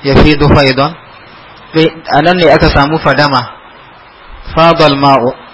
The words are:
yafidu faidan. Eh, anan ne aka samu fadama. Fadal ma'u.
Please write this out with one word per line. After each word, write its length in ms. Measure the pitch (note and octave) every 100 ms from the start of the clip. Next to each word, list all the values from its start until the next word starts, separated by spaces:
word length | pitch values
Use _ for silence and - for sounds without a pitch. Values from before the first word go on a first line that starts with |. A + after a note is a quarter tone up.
| C#3
yafidu 420 | C3+ D3+ D3 D3
faidan. 400 | D#3 C3+ B2+ D3 E3+ - - - - - - -
Eh, 160 | D#3+ D#3+ - -
anan 240 | C#3+ E3 F3+
ne 100 | D#3
aka 220 | D#3 D#3+
samu 280 | D3 D3 D#3
fadama. 400 | C#3+ C3+ D3 B2+ A#2+ - - - - - - - - - - D#3+
Fadal 400 | E3 D#3+ D3+ C#3
ma'u. 320 | C#3 C3+ A#2+ - -